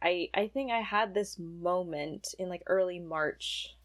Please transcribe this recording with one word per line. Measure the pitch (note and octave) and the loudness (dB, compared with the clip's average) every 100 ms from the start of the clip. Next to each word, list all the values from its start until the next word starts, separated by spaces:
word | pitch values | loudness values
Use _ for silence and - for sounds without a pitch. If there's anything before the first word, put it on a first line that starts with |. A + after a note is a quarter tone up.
I, | E3+ F3+ E3+ | 2 2 2
I | - G#3+ | 0 0
think | C4+ C4+ | 0 0
I | A#3 | 0
had | G#3+ G#3 A3 | 2 2 2
this | F#3+ G3+ - | 2 -2 -4
moment | E3 E3+ E3+ F3+ F3+ D3+ D3 - - - | -10 -4 0 2 0 -2 -4 -6 -10 -6
in, | F#3 | -6
like, | F3 - | -4 2
early | F#3+ F#3 F3+ | 4 4 0
March | E3 D#3+ D3+ - - - - - | -4 0 0 0 -4 -6 -8 -12